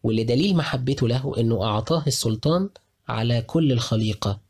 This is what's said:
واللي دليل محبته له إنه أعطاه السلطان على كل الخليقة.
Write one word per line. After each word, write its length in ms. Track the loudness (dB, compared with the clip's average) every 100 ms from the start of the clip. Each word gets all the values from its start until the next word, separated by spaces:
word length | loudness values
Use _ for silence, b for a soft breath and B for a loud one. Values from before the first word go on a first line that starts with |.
واللي 200 | 0 0
دليل 320 | 2 2 2 2
محبته 520 | 0 -2 -2 0 0
له 300 | 0 -2 0
إنه 260 | 0 2
أعطاه 400 | 0 -2 0 -2 0
السلطان 640 | -2 -2 0 0 0 0 -6 _ _ -8
على 340 | -4 0 0
كل 300 | 0 0 2
الخليقة. 680 | 2 0 0 0 -2 -4 -4